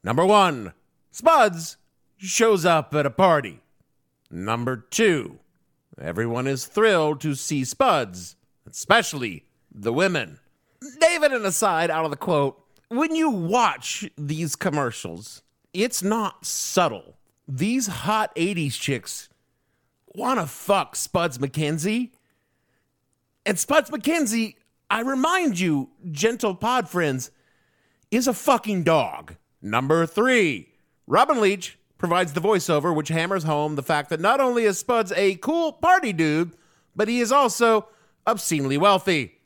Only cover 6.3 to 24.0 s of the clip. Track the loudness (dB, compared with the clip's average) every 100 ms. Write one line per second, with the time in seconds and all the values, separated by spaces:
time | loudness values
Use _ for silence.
6.3 | -4 -4 -6 -4 0 2 4 0 -2 -4
7.3 | -6 -4 -4 -4 0 2 2 -2 -10 -18
8.3 | _ _ _ -20 -16 2 2 2 -6 -8
9.3 | -8 _ _ _ -8 -4 0 0 0 -6
10.3 | -14 _ _ _ _ -18 2 2 4 2
11.3 | 0 -2 0 0 0 0 -2 -4 -4 -2
12.3 | 0 0 -4 _ _ _ -2 -2 0 0
13.3 | 0 0 2 0 -2 -10 -10 -10 -10 -6
14.3 | -4 -6 -4 -4 -2 -4 -6 -12 -12 -16
15.3 | -20 _ _ _ -4 -2 -2 -2 -2 -4
16.3 | -8 -10 -8 -2 0 0 -2 -16 _ _
17.3 | _ -12 -4 -2 -2 -4 -4 -2 -2 -2
18.3 | -2 -2 -2 -4 -4 -4 -6 -8 -14 -16
19.3 | _ _ _ _ _ _ _ _ -6 -2
20.3 | -2 -2 -8 0 0 0 -8 -4 0 -2
21.3 | -2 -6 -2 -2 -2 -2 -2 -4 _ _
22.3 | _ _ _ _ _ _ _ _ _ _
23.3 | _ -4 -4 2 2 2 -4